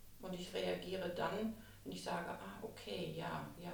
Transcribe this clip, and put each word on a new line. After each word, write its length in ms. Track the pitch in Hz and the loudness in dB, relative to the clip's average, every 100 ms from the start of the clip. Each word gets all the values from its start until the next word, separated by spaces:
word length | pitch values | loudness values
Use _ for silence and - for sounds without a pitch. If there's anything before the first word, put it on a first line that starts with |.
| - - | -12 -6
und 100 | 185 | -2
ich 200 | 180 180 | -2 0
reagiere 560 | 185 185 175 180 185 175 | 2 4 4 2 2 2
dann, 440 | 180 170 196 220 - - - | 4 4 4 2 0 -8 -8
wenn 100 | - | -4
ich 120 | 180 | -2
sage, 220 | - 175 175 | 2 2 0
„Ah, 320 | 185 196 - | -4 -4 -6
okay, 500 | - - - 190 160 160 | -6 -6 -2 0 0 0
ja, 280 | 170 160 143 143 | 0 0 -4 -6
ja, 120 | 175 | -4